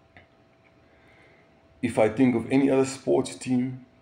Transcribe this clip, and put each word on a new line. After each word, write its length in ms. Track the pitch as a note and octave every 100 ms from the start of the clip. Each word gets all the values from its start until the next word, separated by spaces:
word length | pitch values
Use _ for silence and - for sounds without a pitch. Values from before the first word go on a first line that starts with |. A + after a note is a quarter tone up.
| _ - - _ _ _ _ _ _ _ _ _ _ _ _ _ _ _
If 160 | A#2 A#2
I 100 | A2
think 280 | G#2+ B2+ A2+
of 120 | A2+
any 180 | C3 C3+
other 140 | C3+
sports 500 | C3 - - C#3 C3+
team 520 | - B2+ B2+ C3 B2+ - _